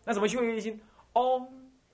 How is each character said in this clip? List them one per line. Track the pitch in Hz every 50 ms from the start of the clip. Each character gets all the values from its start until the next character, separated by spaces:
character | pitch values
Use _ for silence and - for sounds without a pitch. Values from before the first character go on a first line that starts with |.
| _
那 | 220 233
怎 | 202
么 | 208 208
修 | 233 254
理 | 240 226 226
一 | 220
心？ | 196 226 214 - - - - - - _ -
嗡， | 233 247 254 254 254 254 262 - - - - - _ _ _